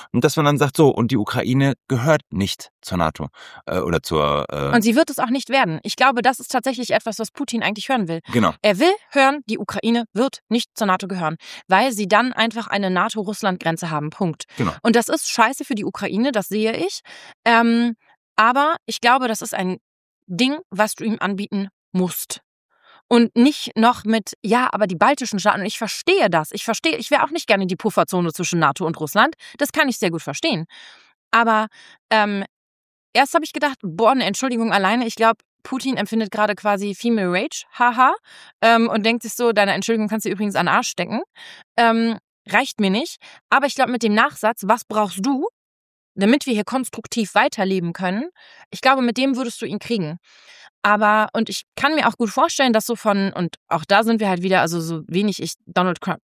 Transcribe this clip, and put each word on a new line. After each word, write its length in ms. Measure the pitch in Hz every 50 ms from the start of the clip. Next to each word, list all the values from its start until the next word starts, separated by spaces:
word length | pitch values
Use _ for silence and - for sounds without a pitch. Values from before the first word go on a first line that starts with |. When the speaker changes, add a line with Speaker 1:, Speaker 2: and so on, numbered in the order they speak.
| - -
Speaker 1:
Und 120 | - 120 120
dass 120 | 151 -
man 100 | 165 147
dann 120 | 143 147
sagt, 200 | 131 147 135 -
„So, 120 | - 156 135
und 220 | - - 120 110
die 60 | 135
Ukraine 560 | 107 104 - - 123 - 117 127 139 139 139 123 - _
gehört 340 | - 135 117 120 165 156 147 - -
nicht 400 | - 92 98 95 - - - - _ _
zur 160 | - - 92
nato“, 300 | 87 82 78 - - 78 71 _ - - - - - -
äh, 140 | - - 90
oder 220 | 62 78 85 69 -
zur, 440 | - 78 78 76 73 73 73 71 -
äh 260 | - 73 69 69 71
Speaker 2:
Und 60 | 240
sie 140 | 208 233 220
wird 140 | 285 330 -
es 100 | 277 -
auch 100 | - 226
nicht 200 | 247 277 - -
werden. 300 | - 269 247 180 160 151 -
Ich 120 | 202 -
glaube, 260 | - 254 269 247 240
das 180 | 214 247 262 -
ist 120 | 262 -
tatsächlich 400 | - 254 - 269 247 254 240 -
etwas, 280 | - 202 - 226 196 -
was 120 | 220 -
Putin 320 | - - 285 - 233 226 -
eigentlich 260 | 170 214 208 - -
hören 180 | 269 240 196
will. 120 | 160 165 165 - -
Speaker 1:
Genau. 220 | - 120 107 82 - -
Speaker 2:
Er 180 | - 214 190 185
will 140 | 285 359 392 427 _ -
hören, 300 | - 285 269 269 285 302 247 -
die 100 | 220 -
Ukraine 460 | 208 - - 208 - 226 233 240 226 - -
wird 260 | 190 254 269 - - _ -
nicht 200 | 214 240 - - -
zur 120 | - 220
nato 200 | 190 185 185 196
gehören, 300 | 180 190 180 170 156 165 - - - - - -
weil 240 | - 190 196 240 269 233
sie 140 | 202 208
dann 260 | 175 214 208 247 254 -
einfach 340 | - 220 226 220 233 214
eine 220 | 220 - 202 202 185
nato-Russland-Grenze 1000 | 185 175 190 226 - 220 196 196 208 - 220 196 180 175 - 165 165 - - 160
haben. 180 | 160 151 151 156
Punkt. 360 | - - 202 165 151 - - _ -
Speaker 1:
Genau. 160 | - 120 85 - -
Speaker 2:
Und 140 | - 226 220
das 120 | 240 226
ist 220 | - 320 311 - -
scheiße 340 | - - 220 233 277 - 294
für 120 | - 262
die 100 | 208 202
Ukraine, 460 | 143 - - 202 - - 196 240 285
das 160 | 247 208 185
sehe 280 | - 190 214 214 220 226
ich. 260 | - 339 403 - - - - - - - - - _ -
Ähm, 500 | 233 233 226 233 233 233 233 240 240 226 - _ _ _ _ _ _ _
aber 400 | - 214 233 247 277 285 311 339 - _
ich 140 | - - -
glaube, 260 | - 240 254 269 254
das 140 | 233 220 -
ist 120 | 233 220 -
ein 240 | - 185 185 185 - _ _ _ _ _ _ _ _ _
Ding, 320 | - 180 170 254 262 294 311 381 -
was 260 | 196 180 214 214 -
du 80 | - -
ihm 120 | 220 214 -
anbieten 500 | - 202 202 190 208 208 208 196 196 196 _ _ _ _ -
musst. 480 | 180 180 175 - - - - - - _ _ _ _ _ _ _ _ _ _ - _ _ -
Und 240 | 240 233 233 - -
nicht 340 | 233 240 294 294 - - 226 -
noch 260 | 220 226 233 247 - -
mit, 300 | 214 226 226 185 - - _ -
„Ja, 240 | 202 226 247 254 - -
aber 120 | 196 214
die 100 | 180 185
baltischen 420 | 151 202 247 294 - 254 208 - 190
Staaten“, 220 | 170 208 - 202
und 40 | 185
ich 120 | 151 -
verstehe 520 | - 226 196 - - - 339 381 392 269 190
das. 200 | 170 160 156 -
Ich 140 | - 208 -
verstehe, 320 | - 214 - - 330 302
ich 120 | - 220 -
wäre 140 | 294 294 311
auch 60 | 294
nicht 180 | 311 339 -
gerne 180 | - 214 196 190
die 120 | 180 180
Pufferzone 560 | - - 214 - 196 165 - 185 180 175 165 -
zwischen 260 | - 175 - 175 170
nato 260 | 160 139 139 - 180
und 140 | 151 151 -
Russland. 360 | 156 147 - 202 240 311 311 - - - -
Das 140 | - 285 -
kann 160 | - 302 302
ich 100 | 269 226
sehr 140 | - 220 175
gut 100 | 165 160
verstehen. 440 | - 147 143 - - 330 247 160 160 - - - - - - - _ _ _ _ _ _
Aber, 360 | - 226 233 233 220 214 220 214 _ - - - - _ _ -
ähm, 340 | 220 214 208 208 202 196 196 - _ _ _ _ _ _ _ _ _ _ _ _ -
erst 200 | 233 277 - -
habe 100 | 339 311
ich 80 | - -
gedacht, 240 | 294 294 285 262 -
„Boah, 300 | - 180 156 170 226 226
eine 140 | 262 262 196
Entschuldigung 480 | 185 196 - 262 262 247 226 226 226 165
alleine.“ 340 | 202 190 190 220 247 247
Ich 80 | 226 -
glaub, 220 | - 226 226 226 - _ _ _ _ -
Putin 320 | - 262 254 - 269 247
empfindet 360 | - 202 - 220 226 220 190
gerade 240 | - 214 208 214 202
quasi 380 | - - 208 202 190 202 202 190
Female 380 | - - 240 233 214 190 180
Rage, 320 | 175 185 240 320 - - - _ - -
haha, 340 | 247 240 233 247 254 277 - - _ - - - - - _ -
ähm, 280 | - 226 233 226 226 226
und 160 | 226 220 202
denkt 180 | 226 233 233 -
sich 100 | 220 -
so, 180 | - 240 233 220
„Deine 180 | 208 202 202
Entschuldigung 380 | 151 165 - - 233 220 214 208
kannst 160 | 220 220 -
du 40 | 208
übrigens 260 | - 185 214 202 190
an 100 | 135 175
den 100 | 165 156
Arsch 140 | 226 247 -
stecken. 320 | - - 180 - 202 254 359 - _ - - - - - - _ -
Ähm, 400 | - 233 226 226 226 226 226 226 - _ _ _ _ _ -
reicht 320 | 185 220 277 - - -
mir 80 | 208 190
nicht.“ 280 | 185 226 320 - - - - - - - _ -
Aber 180 | - 269 277
ich 80 | 269 -
glaub, 120 | - 254
mit 160 | 240 254 226 233
dem 100 | 214 208
Nachsatz, 500 | 220 240 - - - - 214 - - -
„Was 180 | 185 226 233 -
brauchst 420 | - 214 214 208 190 175 196 190
du, 220 | 269 277 254 330 480 - _ _ _ _ _ _ _ _ _ _ _ -
damit 320 | 190 196 214 254 294 -
wir 60 | 269 226
hier 120 | 208 208
konstruktiv 720 | - 240 262 247 - - - - - - 240 214 - -
weiterleben 580 | 202 247 302 - 226 190 190 190 185 175 170 170
können?“, 360 | - 190 180 190 214 294 359 - _ - - - - - -
ich 100 | - -
glaube, 200 | - 262 277 269 247
mit 140 | 240 226
dem 200 | 247 262 277 262
würdest 240 | 240 262 240 - -
du 40 | 233
ihn 140 | 135 185 202
kriegen. 380 | - - 240 208 170 147 165 - _ _ _ _ _ - - - - - _ _ -
Aber, 440 | 208 208 202 214 208 214 214 214 214 -
und 160 | 233 226 -
ich 140 | 196 - - _ -
kann 200 | - - 285 320
mir 120 | 302 -
auch 100 | 233 196
gut 120 | - 240 202
vorstellen, 420 | - 254 302 339 - - 269 254
dass 140 | 220 220 -
so 100 | - 233
von, 380 | - - 220 196 196 196 190 -
und 240 | - 175 165 - - _
auch 160 | - - 165 160
da 180 | - 202 208 226
sind 180 | 226 233 208
wir 80 | 220 196
halt 120 | 185 175
wieder, 200 | 175 190 190 180
also 180 | - 165 170 170
so 220 | 160 165 170 156 135
wenig 340 | - 165 185 208 208 180 -
ich 140 | - 160 - _ _
Donald 340 | - 175 - 180 185 170 -
Cru-, 180 | - 190 160 -